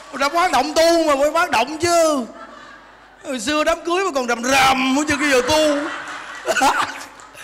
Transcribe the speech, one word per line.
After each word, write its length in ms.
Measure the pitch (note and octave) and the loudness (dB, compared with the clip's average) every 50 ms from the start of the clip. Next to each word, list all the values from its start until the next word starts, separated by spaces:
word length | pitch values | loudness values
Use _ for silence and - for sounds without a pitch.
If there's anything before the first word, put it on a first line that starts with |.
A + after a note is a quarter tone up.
| - - | -18 -12
Đã 160 | - B3+ C#4 C#4+ | -6 -4 -2 0
phát 220 | E4+ E4+ F4+ F4+ | 0 2 2 2
động 240 | C#4+ A#3+ C#4 D#4 D4 | 2 0 0 0 2
tu 320 | E4 E4 E4 E4+ E4 D#4+ | 4 4 4 4 4 4
mà 80 | D#4 C#4+ C4+ | 2 2 2
phải 100 | C#4+ D4+ D4+ | 2 2 2
phát 160 | E4 F4+ F4 | 0 0 2
động 280 | B3+ A3 B3 C#4 D#4 D4+ | 0 0 0 -2 -4 -2
chứ. 480 | E4 E4+ E4+ E4+ D#4+ D#4+ D4+ C4 A3+ - - - - - - - - - - - - - - - - - - - - | 0 2 4 4 4 4 2 0 -4 -8 -12 -18 -20 -20 -20 -20 -20 -20 -20 -20 -20 -20 -20 -20 -20 -20 -20 -16 -12
Hồi 160 | D#4+ C4 B3 | -10 -8 -6
xưa 240 | G3 C#4+ D4+ D4+ D4+ | -4 -2 -2 0 0
đám 140 | D#4+ E4 E4+ D4+ | 0 -2 -2 -2
cưới 200 | E4 E4+ F#4 G4 | -4 -2 -2 -2
mà 60 | F4+ C#4 | -2 -2
còn 120 | C#4 B3 | -4 -2
rầm 180 | A#3 A#3+ A#3 A#3 | -2 -4 -2 -2
rầm, 520 | C4 C4+ C4+ C4 C4+ C4 B3+ C4 C4 C4 | 0 2 4 4 4 2 2 0 0 0
hồi 80 | C#4+ D#4 D4+ | 0 0 -2
chưa, 80 | C#4+ C4 | -2 -2
cái 100 | D4+ D4 | 0 2
giờ 120 | C4+ B3 B3 C#4 | 2 2 2 2
tu. 400 | D#4 D#4 D#4 D4+ C#4+ C#4+ D4+ E4 - - - - - - - - - - - - - - | 2 2 2 2 0 -2 -4 -6 -8 -10 -12 -12 -14 -14 -14 -14 -16 -10 -6 -4 0 2
<laughs> 100 | C4 C#4+ - - - - - - - - - - - - - - | 2 2 2 0 -2 -4 -6 -12 -16 -18 -20 -20 -20 -20 -20 -20